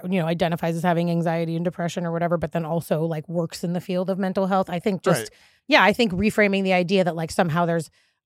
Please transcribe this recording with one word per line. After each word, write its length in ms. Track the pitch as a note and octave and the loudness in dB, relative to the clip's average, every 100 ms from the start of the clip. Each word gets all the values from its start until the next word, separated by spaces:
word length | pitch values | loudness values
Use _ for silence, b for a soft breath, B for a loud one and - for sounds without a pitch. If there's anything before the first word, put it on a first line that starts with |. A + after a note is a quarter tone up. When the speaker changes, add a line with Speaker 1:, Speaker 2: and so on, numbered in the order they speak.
| F3+ | -2
Speaker 1:
you 120 | F#3 | -2
know, 60 | D#3+ | 0
identifies 500 | E3+ E3+ E3+ E3 E3+ | 0 0 0 -2 0
as 60 | |
having 260 | F3+ E3 F3 | 0 2 2
anxiety 460 | E3+ E3+ E3 E3 E3 | 0 0 0 -2 -2
and 80 | |
depression 420 | F3 - E3+ F3+ E3+ | -4 -4 -4 -4 -4
or 60 | |
whatever, 260 | E3 E3+ E3+ | -2 0 0
but 140 | D#3+ | -2
then 120 | E3+ | -4
also, 400 | D#3+ E3 - D#3+ | -2 -4 -2 -2
like, 240 | E3 D#3 - | -2 -4 -6
works 360 | E3+ E3 - | -4 -4 -4
in 80 | F3 | -4
the 60 | F3+ | -4
field 280 | - F3+ F#3 | -4 -4 -2
of 100 | F#3 | -2
mental 280 | F#3+ G3 F#3+ | -2 -2 0
health. 240 | F#3+ F#3 | 0 0
I 80 | F3 | -2
think 240 | A3 F#3 | -2 0
just, 200 | - D#3 | 2 0
Speaker 2:
Right. 80 | A2 - b b - | 0 -12 b b 2
Speaker 1:
yeah, 140 | C#4+ | 4
I 100 | G#3+ | 6
think 200 | G#3 A#3 | 4 2
reframing 500 | F3+ G#3+ - G3+ G3 | 2 0 2 2 2
the 100 | F#3+ | 2
idea 320 | F3+ E3+ F#3+ | 2 2 2
that, 120 | F3 E3 | 2 -2
like, 160 | D#3+ | -2
somehow 340 | - F3 D#3+ E3+ | 0 0 2 0
there's 240 | E3+ D#3 _ _ _ | 0 -4 _ _ _